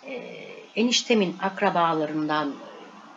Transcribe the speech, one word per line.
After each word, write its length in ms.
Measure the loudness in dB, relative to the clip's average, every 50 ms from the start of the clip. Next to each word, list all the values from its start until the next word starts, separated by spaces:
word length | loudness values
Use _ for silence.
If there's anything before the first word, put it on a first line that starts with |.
| -14
e, 140 | -12 -10 -10 -10 -12 -14 -14 -14 -16 -16 -16 -18 -10 -2
eniştemin 600 | 0 2 2 2 2 2 4 4 4 4 2 0 -2 -4
akrabalarından 1120 | -4 -2 2 0 2 4 4 4 4 4 2 0 0 0 -2 0 0 0 0 0 -2 -4 -8 -12 -14 -16 -16 -18 -18 -20 -20 -20 -20 -20